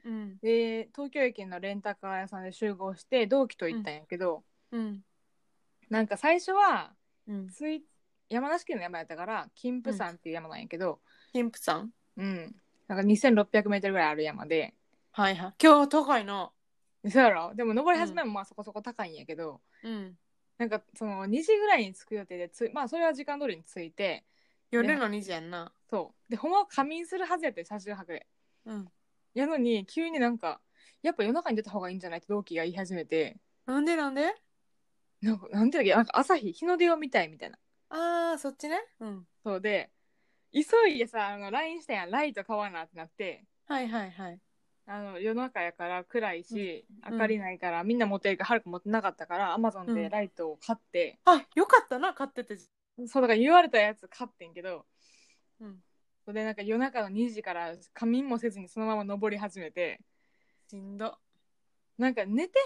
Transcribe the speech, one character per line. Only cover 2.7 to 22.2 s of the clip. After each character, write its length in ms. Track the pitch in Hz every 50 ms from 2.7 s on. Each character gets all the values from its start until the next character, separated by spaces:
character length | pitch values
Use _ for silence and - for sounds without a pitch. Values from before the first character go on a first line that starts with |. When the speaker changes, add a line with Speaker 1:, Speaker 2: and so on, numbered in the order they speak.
| 196
Speaker 2:
合 220 | 180 190 190 190
し 100 | - -
て、 200 | _ 262 247 220
同 220 | 196 262 277 262
期 80 | 220 -
と 140 | - 175 165
行 100 | 233 226
っ 40 | 202
た 80 | 165
ん 20 | 147
や 60 | 151 156
け 120 | _ 180
ど、 260 | 175 185 175 156 160 - _ _ _ _ _
Speaker 1:
う 60 | 233
ん。 40 | 233
う 20 | 220 214
ん。 160 | 202 196 - _ _ _ _ _ _ _ _ _ _ _ _ _ _ _ _ _
Speaker 2:
な 120 | 214 220
ん 60 | 220
か 100 | 208 202
最 220 | - - 302 339 359
初 120 | 359 381
は、 420 | 381 403 403 370 254 185 - - - _ _ _ _ _ _
Speaker 1:
う 80 | 214 208
ん。 160 | 196 190 185
Speaker 2:
つ 200 | 185 - 294 311
い-、 160 | 311 302 311 _ _ _ _ _ _ _ _
山 220 | _ 220 240 269 294
梨 160 | 330 349 -
県 120 | - 311
の 60 | 196 175
山 140 | 175 180
や 80 | 165 165
っ 20 |
た 80 | - 165
か 100 | 160 180
ら、 240 | 208 220 196 147 - _
金 220 | - - 247 247
峰 160 | 254 226 269 208
山 220 | 190 180 175 175
っ 20 |
て 100 | - _
い 60 | 165 160
う 20 |
山 140 | 165 160 160
な 60 | 151
ん 60 | -
や 60 | 165
け 100 | 165 170
ど、 160 | 170 190 175 -
Speaker 1:
う 20 |
ん。 40 | - _ _ _ _ _ _
金 140 | - 247 240
峰 120 | 226 -
山？ 360 | - - 185 156 160 214 233 - _ _ _ _
Speaker 2:
う 60 | 190 190
ん。 300 | 196 190 170 160 - - - _ _ _ _ _ -
な 60 | 196
ん 20 |
か 60 | 190 196
二 120 | 208 214
千 180 | 208 - 262 226
六 160 | 208 202 -
百 200 | - 214 208 208
メ 80 | 202
ー 40 | 196
ト 60 | 196
ル 60 | 196 196
ぐ 60 | 180
ら 80 | 160
い 0 | 151
あ 60 | 151
る 80 | 151 156
山 220 | 151 147 139 -
で。 280 | 151 160 156 131 - - _ _ _ _ _ _ _
Speaker 1:
は 180 | _ - 202 190
い 60 | 190
は 120 | 170 185 185
い。 40 | - - 302
今 220 | 320 294 294 285
日 20 |
高 320 | 285 285 311 277 269 285 233
い 60 | 202
な。 260 | 196 202 196 175 - _ _ _ _ _ _ _ _ _ _ - 208
Speaker 2:
そ 120 | 185 262
う 20 | 254
や 60 | 220
ろ？ 240 | 190 165 170 - 208
で 100 | 214 240
も 100 | 226 214
登 220 | 247 302 349 349
り 40 | 320
始 140 | 339 302 311
め 100 | 339 294
も 80 | 226
ま 100 | 208 196
あ 40 | 196
そ 100 | - -
こ 80 | - 202
そ 100 | 214 196
こ 80 | 208
高 240 | 208 247 233 - 202
い 60 | 165
ん 40 | 160
や 100 | 147 139
け 100 | - 160
ど、 260 | 156 165 156 135 - _ _ _ _ -
Speaker 1:
う 60 | 226
ん。 40 | 220
う 20 |
ん。 200 | 208 190 185 180 _ _ _ _ _ _ _ _
Speaker 2:
な 80 | - 240
ん 40 | 220
か 120 | 214 208 - _ -
そ 100 | - 220
の 200 | 208 196 196 196
二 180 | 196 220 302 320
時 120 | 440 440
ぐ 100 | 415 415
ら 100 | 415 370
い 60 | 269 208
に 100 | 190 185
着 60 | -
く 160 | - _ 220
予 100 | 208